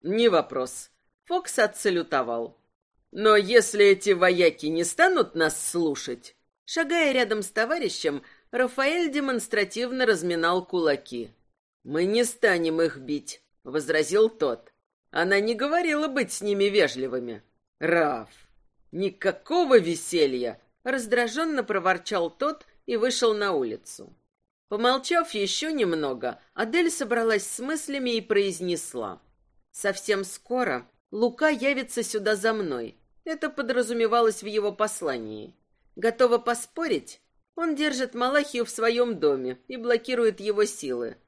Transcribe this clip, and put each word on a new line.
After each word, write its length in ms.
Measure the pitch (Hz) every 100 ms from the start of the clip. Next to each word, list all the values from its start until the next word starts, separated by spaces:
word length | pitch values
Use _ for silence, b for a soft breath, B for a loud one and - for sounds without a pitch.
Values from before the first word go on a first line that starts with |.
"Не 260 | 151 214 233
вопрос". 640 | 170 - 135 127 - - _ _ _
Фокс 340 | _ 359 359 -
отсалютовал. 960 | 214 - 208 175 - 139 120 117 117 _ _ _ _ _ _
"Но 260 | - 214 214
если 480 | 190 240 - 208 202
эти 240 | 190 202
вояки 560 | 180 180 180 170 156 151
не 180 | 160
станут 500 | 170 - 359 349 -
нас 360 | 165 156 - -
слушать". 680 | 175 165 139 - 120 - _ _ _
Шагая 480 | - 330 311 339 302
рядом 300 | 254 226 214
с 60 | 196
товарищем, 760 | - 233 330 214 - 160 143 b b b
Рафаэль 600 | 247 247 247 269 339 330
демонстративно 960 | 277 277 247 - 214 196 220 247 254 247
разминал 580 | 190 175 170 170 180
кулаки. 680 | 180 180 160 139 - 120 107 _ _ _ _ _
"Мы 220 | - 151
не 200 | 180 226
станем 560 | 240 - 220 175 165 160
их 180 | 165 139
бить", 440 | 131 147 - - _ _
возразил 640 | 131 147 147 156 151 196 220
тот. 440 | 220 143 117 - _ _ _ _
"Она 300 | - 175 196
не 140 | 214
говорила 540 | 226 277 330 349 294 302
быть 240 | 262 208
с 100 | -
ними 220 | 208 202
вежливыми". 760 | 202 202 151 127 131 127 123 107 _ _ _ _
"Раф, 500 | 160 170 151 117 110 - - _ _ _ _
никакого 880 | 165 196 190 196 - - 339 311 247
веселья!" 840 | 165 160 - 175 143 127 120 110 _ _
раздраженно 800 | 247 262 226 240 233 240 320 285
проворчал 680 | 202 196 180 180 - 202 170
тот 360 | - 285 302 - _ -
и 100 | 233
вышел 380 | 240 247 233
на 180 | 214 202
улицу. 640 | 160 120 107 - - 101 - _ _ _ _ _
Помолчав 640 | 208 240 262 262 349 330
еще 380 | 214 196 - 311
немного, 680 | 302 196 160 143 127 120 - b
Адель 360 | - 226 320 339
собралась 560 | - 262 233 226 214 185
с 120 | -
мыслями 580 | 254 311 - 277 247 226
и 40 |
произнесла: 1000 | 220 202 196 175 180 170 - 123 104 85 _ _ _ _ _
"Совсем 540 | - 202 196 - 196
скоро 640 | 185 - _ 247 233 127 - _ _
Лука 380 | 208 233 240 311
явится 540 | 277 262 269 262 -
сюда 340 | 220 214 202 208
за 160 | 220
мной". 440 | 220 180 127 117 _ _ _
Это 260 | - 311 302
подразумевалось 920 | - 247 247 226 233 226 240 226 214
в 40 | 202
его 260 | 214 202
послании. 840 | - 214 - 160 127 110 107 104 _ _ _ _ -
Готова 420 | 226 233 247 240
поспорить, 840 | 240 240 - - 330 165 - - _ _ _ -
он 180 | 330
держит 400 | 285 302 262 254
Малахию 500 | 233 247 294 285 240
в 60 | 226
своем 480 | - 226 233 247 190
доме 400 | 147 139 127 127 _
и 80 | 254
блокирует 640 | 233 233 233 240 226 185
его 240 | 202 202
силы. 520 | 208 - 139 123 117 110